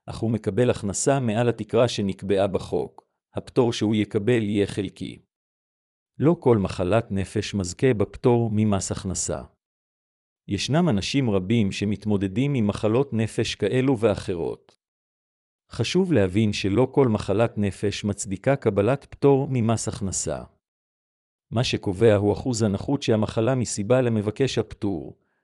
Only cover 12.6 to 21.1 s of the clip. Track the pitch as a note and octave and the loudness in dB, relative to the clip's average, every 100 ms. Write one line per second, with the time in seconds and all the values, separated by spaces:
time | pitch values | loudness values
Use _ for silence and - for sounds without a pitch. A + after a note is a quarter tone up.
12.6 | G2+ - G#2+ A#2 C#3+ A2+ A2 - A#2 - | 0 0 0 0 0 -2 -2 -2 -4 -2
13.6 | G2+ B2+ C3 A#2+ A2 G2 - F2 C2+ A1 | -2 0 2 2 2 0 -4 -4 -4 -8
14.6 | _ _ _ _ _ _ _ _ _ _ | _ _ _ _ _ _ _ _ _ _
15.6 | _ - A2+ F3 F#3+ C3 F#2+ G2 A2 G2 | _ -6 -2 0 2 2 2 2 0 0
16.6 | G2 G2+ B2+ - B2+ G#2+ - G2 A2+ - | 0 2 2 2 2 2 0 0 0 0
17.6 | G2+ - G#2 - G#2 G2 G#2 F#2+ - C#3 | -4 -2 -4 -4 -4 -4 -6 -4 -2 0
18.6 | A2+ G2+ G2+ C#3 - - C#3+ C#3 C#3 C3 | 0 2 2 0 -6 0 4 4 2 0
19.6 | A2+ A2 - - F#2+ E2 - C2+ B1+ _ | 0 0 -4 -6 -6 -4 -4 -6 -10 _
20.6 | _ _ _ _ _ | _ _ _ _ _